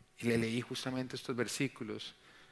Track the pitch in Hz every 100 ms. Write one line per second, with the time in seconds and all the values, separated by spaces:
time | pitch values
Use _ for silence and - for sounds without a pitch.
0 | - - 117 117 113 120 117 127 131 131
1 | 127 - - 120 107 - 135 - 110 107
2 | - - - - -